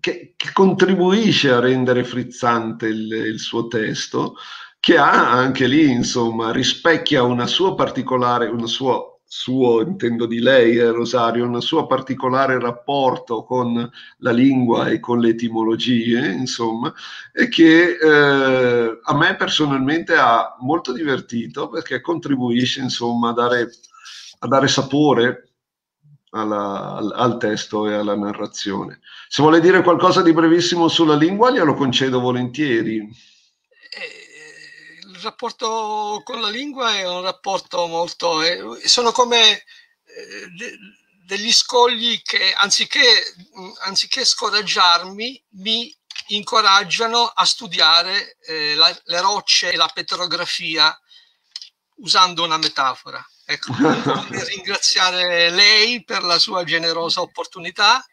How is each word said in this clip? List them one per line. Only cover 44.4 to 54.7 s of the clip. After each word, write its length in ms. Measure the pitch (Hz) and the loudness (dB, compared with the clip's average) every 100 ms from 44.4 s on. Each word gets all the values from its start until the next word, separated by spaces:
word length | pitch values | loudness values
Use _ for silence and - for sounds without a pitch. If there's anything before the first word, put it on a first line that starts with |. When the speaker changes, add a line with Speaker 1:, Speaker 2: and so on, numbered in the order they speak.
| 220 208 190 214 185 170 185 196 233 269 _ 196 | -2 -2 -2 0 2 2 -2 -10 -10 -12 _ -14
Speaker 2:
mi 360 | 190 226 233 - - - - | -6 -6 -6 -16 -20 -18 -8
incoraggiano 960 | 208 208 226 208 196 190 - 226 233 233 | -8 -4 0 2 2 2 -2 -2 0 -2
a 180 | - | 0
studiare, 920 | - - 226 180 160 170 180 196 196 _ - | -2 -2 -6 0 2 2 0 -4 -6 _ -10
eh, 280 | 160 151 | -6 -4
la, 240 | 151 165 175 | 0 0 -2
le 160 | - 170 | -8 -4
rocce 520 | 190 202 - - 175 | -2 -2 -2 -2 0
e 40 | 170 | -2
la 140 | 160 | -2
petrografia, 1080 | - 156 180 180 - 170 - 175 160 151 - _ _ _ _ _ - - _ _ _ | -4 -8 -8 -6 -6 -6 -8 -6 -2 -2 -2 _ _ _ _ _ -20 -20 _ _ _
usando 460 | 190 202 185 170 | -2 2 2 0
una 140 | 170 160 | -2 -2
metafora. 640 | 156 - 131 127 - 135 - _ | -2 -2 -4 -4 -10 -16 -16 _
Ecco, 300 | - 147 - 127 | -10 -8 -6 0
Speaker 1:
<laughs> 0 | |
Speaker 2:
voglio 680 | 156 147 143 - - 120 | 0 0 -2 -4 -6 -10
ringraziare 1080 | - 202 196 | -8 -10 -6